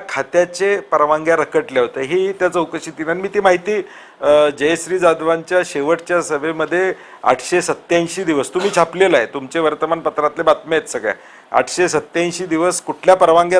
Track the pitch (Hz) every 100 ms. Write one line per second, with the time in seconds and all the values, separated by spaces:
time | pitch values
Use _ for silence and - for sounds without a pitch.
0 | 196 135 135 175 175 175 196 202 - 156
1 | 147 156 160 165 147 160 - 131 117 135
2 | 135 180 190 190 180 175 156 160 160 147
3 | 156 175 196 202 196 180 190 208 - -
4 | - - 139 151 147 139 147 165 165 185
5 | 170 160 160 165 160 180 175 143 143 165
6 | - 175 151 151 156 160 151 170 185 -
7 | - - 117 131 - 180 - 143 - 170
8 | 170 185 175 147 123 180 196 196 165 170
9 | 190 143 110 143 131 165 156 147 156 165
10 | 147 147 147 151 160 147 151 160 151 127
11 | 104 95 - - - 127 - - 175 147
12 | - 170 175 175 185 160 180 160 - 147
13 | 180 185 170 165 175